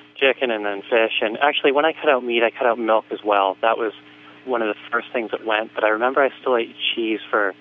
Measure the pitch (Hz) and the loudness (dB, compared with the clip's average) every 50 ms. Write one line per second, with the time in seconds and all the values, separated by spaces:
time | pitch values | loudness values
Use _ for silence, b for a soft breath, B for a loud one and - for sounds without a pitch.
0 | B B B - 139 135 123 - 135 123 113 107 104 104 101 98 101 - 127 113 | B B B 0 2 2 2 2 0 -2 -2 -2 -2 -4 -6 -6 -4 0 2 2
1 | 113 110 - - 120 104 113 120 135 147 147 - - 147 131 143 151 160 160 - | 2 2 0 -2 -2 -2 0 0 0 0 2 2 2 2 2 2 2 0 0 0
2 | - 151 139 123 123 120 117 117 117 110 - - 127 123 113 120 113 110 110 110 | 2 2 2 2 0 0 0 2 2 0 0 0 0 0 0 0 2 2 2 2
3 | - - 113 95 104 107 104 101 98 98 92 - 113 113 113 117 120 104 - - | 0 -2 -8 -4 0 2 2 4 2 2 0 0 0 0 2 0 -2 -4 -6 -8
4 | - B B B B B B B B 131 127 117 113 104 104 - - - 120 117 | -16 B B B B B B B B -4 -2 -2 -2 -2 -4 -6 -6 -6 -4 -4
5 | - - - 123 110 104 - - 113 113 110 107 110 110 - - 110 107 107 107 | -4 -4 -6 -6 -6 -4 -6 -6 -4 -2 -2 -2 -2 -4 -4 -2 0 0 2 2
6 | 120 127 135 147 139 127 - - - 131 127 117 117 110 - - - - - 117 | 0 0 2 2 0 0 -2 -4 -2 0 0 0 0 -4 -8 -8 -6 -4 -4 -2
7 | 113 113 110 101 - - - 110 104 95 90 - | -2 -2 -4 -4 -4 -2 -2 0 0 -2 -4 -6